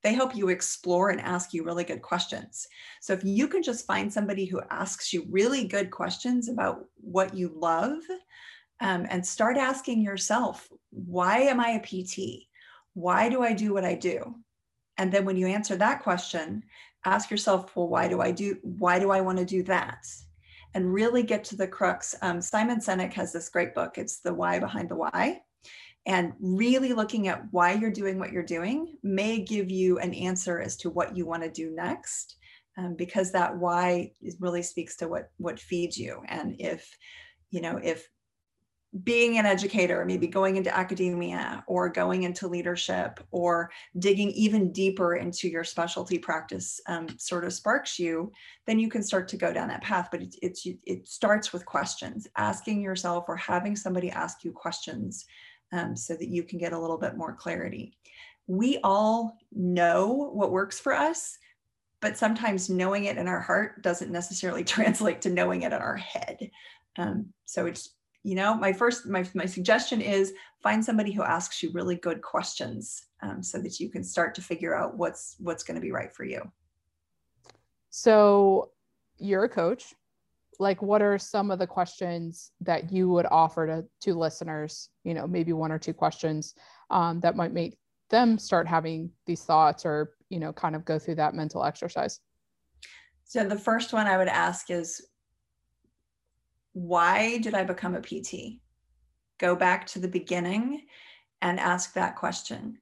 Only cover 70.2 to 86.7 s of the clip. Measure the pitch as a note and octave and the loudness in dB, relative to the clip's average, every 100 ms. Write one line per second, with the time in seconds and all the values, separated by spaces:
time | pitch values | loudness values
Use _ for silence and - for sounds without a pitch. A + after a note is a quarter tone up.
70.2 | F#3+ - - _ G3+ A3 A3 A3 G3+ G3+ | 2 -2 -20 _ 0 2 2 2 2 0
71.2 | - E3 F3 - - E3+ F3+ F3 F3 D#3+ | 0 0 -2 -6 -4 -2 -2 -2 -2 -4
72.2 | - D#3 - - A#2 A2+ - - - _ | -2 -4 -4 -6 -8 -8 -10 -14 -18 _
73.2 | G3 F#3+ F#3 F#3 F#3+ - - F#3+ F3+ - | -10 -8 -6 -6 -6 -6 -8 -6 -4 0
74.2 | E3 - - E3+ E3 D#3 - - E3+ - | -2 -2 -8 -6 -2 -2 -2 -2 -4 -4
75.2 | - - E3+ E3 - E3 - A1 - - | -14 -10 -8 -6 -8 -8 -6 -6 -8 -10
76.2 | B1+ - - - _ _ _ _ _ _ | -10 -10 -12 -18 _ _ _ _ _ _
77.2 | _ _ - _ _ _ _ - A#3+ G#3+ | _ _ -20 _ _ _ _ 2 6 8
78.2 | G#3 G3+ G3 F#3+ - _ _ _ _ _ | 10 8 8 6 0 _ _ _ _ _
79.2 | G3 F#3+ A#3+ E3 E3+ A#3+ - - _ _ | -2 2 2 2 0 0 -6 -20 _ _
80.2 | _ _ _ - G3 F#3 G3+ G#3 G#3 G3 | _ _ _ -2 0 0 2 4 4 2
81.2 | - G#3+ G3+ F#3 F3+ - F3 - F3+ E3+ | 0 -2 0 -2 -2 -2 -4 -4 -4 -4
82.2 | E3 E3+ - _ F3+ E3 E3 F#3+ F#3 F3 | -6 -10 -18 _ -2 0 0 2 6 6
83.2 | E3+ D#3+ D#3+ - D#3+ D#3+ - _ - E3+ | 6 6 6 4 0 -2 -6 _ -2 2
84.2 | D#3+ D#3+ E3 D#3 D3+ - - _ E3+ D#3+ | 0 -2 -6 -6 -6 -8 -16 _ -6 -4
85.2 | D#3 F3 E3 D#3+ D#3+ D#3+ - D#3+ D#3+ - | -2 0 0 0 0 -2 -4 0 0 2
86.2 | D#3+ D#3 D#3+ - - | -2 -2 -6 -12 -20